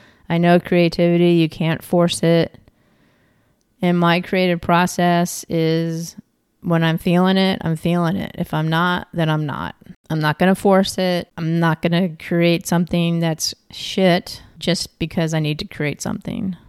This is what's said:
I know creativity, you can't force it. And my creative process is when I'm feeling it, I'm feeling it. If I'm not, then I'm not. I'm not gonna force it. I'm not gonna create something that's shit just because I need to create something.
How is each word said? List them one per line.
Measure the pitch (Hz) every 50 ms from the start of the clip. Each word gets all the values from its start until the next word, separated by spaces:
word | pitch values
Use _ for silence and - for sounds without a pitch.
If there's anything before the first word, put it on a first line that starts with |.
| - _ _ _ _
I | - 175 170
know | 170 175 175 180
creativity, | - - 180 175 175 170 - - 170 175 170 170 175 175 175
you | 170 160 156
can't | - - 165 160 160 - -
force | - - 175 175 175 - - -
it. | 165 165 165 165 - - - _ _ _ _ _ _ _ _ _ _ _ _ _ _ _ _ _ _ _ _ _ _ _ _ -
And | 175 175 175
my | 175 170 170 175
creative | 175 - - 185 185 185 175 170
process | - - 175 170 180 175 - - 180 175 175 175 175 185 - - - -
is | - 165 160 160 160 165 165 165 165 165 170 165 - - - _ _ _ _ _ _ _
when | - 175 170 165 165
I'm | 165 160 165
feeling | - 190 170 175 185 185 190 190
it, | 190 190 190 - -
I'm | 170 165
feeling | 160 - 170 170 175 175 165 175
it. | - - - -
If | - 175 - -
I'm | 156 156 160
not, | 160 160 175 180 180 180 - - -
then | 170 165 156
I'm | 156 156 151
not. | 143 - - 85 - - _ - - - _ _ -
I'm | 160 156
not | 156 151 151 -
gonna | 185 185 196
force | - - 202 190 190 196 - - -
it. | 185 185 180 170 - - _ -
I'm | 170 160 165 170
not | 170 165 160 -
gonna | - 170 170 170 190 180 156
create | 156 - - 180 170 170 170 170 165 -
something | - 180 170 180 160 - 175 170 170 170 170
that's | 165 165 160 156 - - - - _ _
shit | - - - - - - 190 185 170 180 - - - - - - - -
just | - - 170 - - - _ -
because | 170 160 - 185 165 160 165
I | 160
need | 156 147 151 151
to | -
create | - - - 147 147 - - -
something. | - - - - - - - - 190 180 - -